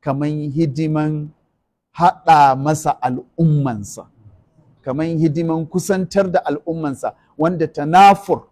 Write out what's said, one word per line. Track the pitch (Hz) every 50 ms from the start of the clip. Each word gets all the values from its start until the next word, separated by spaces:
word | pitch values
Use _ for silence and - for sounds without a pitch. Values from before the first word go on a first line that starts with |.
kaman | _ 147 135 139 147 147 151 151 147 151
hidiman | 131 151 165 151 131 143 160 156 156 151 151 151 156 151 151 151 - _ _ _ _ _ _ _ _ _ _ _
haɗa | _ - 170 175 170 - _ - 160 151 143 139 131
masa | 135 135 147 156 147 - 151 131 -
al'ummansa, | - 127 127 - - _ _ - 165 160 151 147 139 131 117 107 101 95 - - - _ _ _ _ - _ _ _ _ _ _ _ _ _ _
kaman | _ 131 127 143 160 165 165 156
hidiman | 160 160 139 160 170 165 160 165 160
kusantar | 151 - 185 170 - 196 190 185 175 - 196 196 190
da | 170 180 -
al'ummansa, | 151 143 143 _ 170 165 165 156 147 135 - - 117 - _ _ _ _ -
wanda | 151 170 185 165 160 151
tanafur | _ - 143 151 165 180 196 202 202 196 - - 170 151 - _